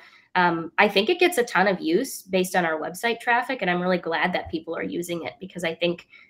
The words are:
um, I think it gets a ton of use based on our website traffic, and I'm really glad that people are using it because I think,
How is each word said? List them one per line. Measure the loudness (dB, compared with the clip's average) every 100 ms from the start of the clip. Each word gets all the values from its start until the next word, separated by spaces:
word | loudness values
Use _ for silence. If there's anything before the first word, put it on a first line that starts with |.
| -14 -20 _ 2
um, | 2 2 -4 2
I | 4
think | 4 2
it | 4
gets | 2 2
a |
ton | 0 2 2
of | 2
use | 2 2 0 -8
based | -2 0 2 0
on | 0
our | -2
website | -6 -4 -4 -2
traffic, | 0 0 0 -4
and | -2
I'm | 0
really | 2 0
glad | 0 -2 0
that | -2 -4
people | -8 -6 -6
are |
using | -6 -6 -6 -6
it | -8 -12
because | -14 -6
I | -6 -2
think, | -2 -2 -8 -20 -20